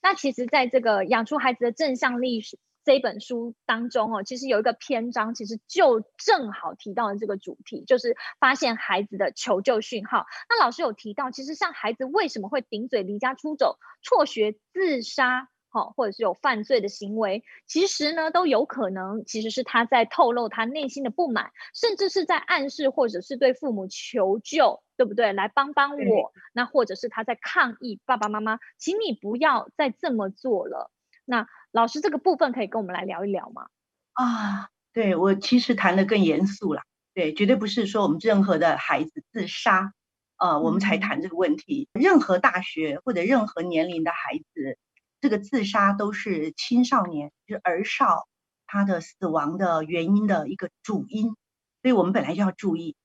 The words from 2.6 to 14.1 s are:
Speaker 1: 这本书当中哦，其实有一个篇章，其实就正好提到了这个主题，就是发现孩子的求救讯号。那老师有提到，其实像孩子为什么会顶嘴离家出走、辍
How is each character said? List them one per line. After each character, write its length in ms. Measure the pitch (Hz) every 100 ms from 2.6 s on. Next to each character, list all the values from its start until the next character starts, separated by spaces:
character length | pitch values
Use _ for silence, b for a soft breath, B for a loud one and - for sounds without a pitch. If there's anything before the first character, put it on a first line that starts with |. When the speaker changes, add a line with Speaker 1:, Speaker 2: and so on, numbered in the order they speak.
| _ _ -
Speaker 1:
这 140 | 269
本 220 | 247 208
书 340 | - 240 233 226 -
当 240 | 226 240
中 240 | 240 214
哦， 100 | 220
其 120 | 196 254
实 140 | 269
有 100 | 214
一 20 |
个 120 | 226
篇 360 | 220 - 247 233
章， 240 | 233 214
其 120 | 240 202
实 120 | 220 _
就 340 | - 320 226 214 _
正 340 | - 381 233
好 220 | 196 165
提 200 | - 220
到 140 | 196 226
了 80 | 202
这 80 | 214
个 100 | 196
主 200 | - -
题， 220 | - 208 -
就 100 | 247
是 200 | 240 240 B B
发 140 | 262 269
现 200 | 247 226
孩 280 | - 190
子 120 | 208 196
的 160 | 190
求 300 | - - 190
救 180 | 202 226
讯 260 | 220 233 208
号。 200 | 226 - B B
那 100 | 466
老 100 | 302
师 120 | 240
有 100 | 311
提 220 | 208 220
到， 180 | 202 262
其 140 | 247 269
实 100 | 311
像 160 | 370
孩 220 | 302 -
子 100 | 233
为 240 | 262 349 339
什 140 | -
么 80 | 190
会 100 | 277
顶 300 | - 208 240
嘴 120 | 240
离 180 | 190 208
家 160 | 254 262
出 200 | 311 302
走、 220 | 208 - B B
辍 240 | -